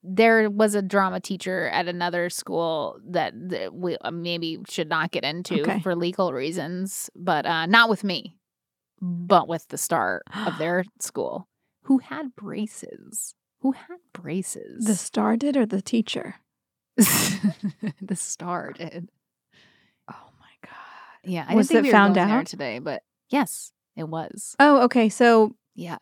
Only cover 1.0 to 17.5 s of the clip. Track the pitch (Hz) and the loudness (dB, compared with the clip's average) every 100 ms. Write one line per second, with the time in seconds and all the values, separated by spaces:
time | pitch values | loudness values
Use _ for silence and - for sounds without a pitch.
1 | 190 185 - 190 - 185 165 98 175 175 | 0 -2 -8 -8 -6 -4 -2 -2 -2 -4
2 | 175 175 175 - - 165 165 160 107 - | -2 -2 -4 -6 -6 -4 -2 -2 -4 -8
3 | 117 175 120 - 175 180 92 139 180 - | -6 -4 -4 -6 -10 -8 -8 -6 -6 -6
4 | - 170 170 170 165 160 - - 156 160 | -6 -8 -6 -4 -6 -8 -10 -8 -2 0
5 | 165 170 135 165 180 175 147 202 185 170 | 0 -2 -4 -6 -4 -2 0 -2 -2 -2
6 | 175 180 185 131 139 180 151 180 190 - | -2 0 -2 -2 -4 -6 -6 -6 -6 -8
7 | - - 180 156 139 165 165 226 226 208 | -12 -8 -2 0 0 -2 4 6 6 2
8 | 202 165 - _ _ _ _ _ _ _ | 0 -4 -8 _ _ _ _ _ _ _
9 | 185 175 175 190 - 165 - 143 - 165 | -6 -6 4 4 4 -6 -8 -8 -2 0
10 | 92 90 - - 220 170 156 175 185 _ | 0 -2 -8 -6 -6 -4 -2 -2 -2 _
11 | - - 69 - 190 _ _ _ - 269 | -10 -6 -6 -6 -12 _ _ _ 0 0
12 | - 277 285 - 208 - 214 - - - | 0 -10 -10 -12 -10 -8 -8 -10 -16 -18
13 | - - - _ _ _ 262 262 - 349 | -14 -12 -12 _ _ _ -4 -4 -10 -20
14 | _ - 175 175 185 - - 62 214 196 | _ -16 -6 -6 -6 -10 -14 -4 0 0
15 | - - 214 226 285 277 220 196 - 233 | -2 -2 0 2 2 2 0 -2 -2 -2
16 | 214 - - - _ _ _ _ _ - | -2 -6 -10 -16 _ _ _ _ _ 2
17 | - - - 190 214 | 4 4 0 0 -2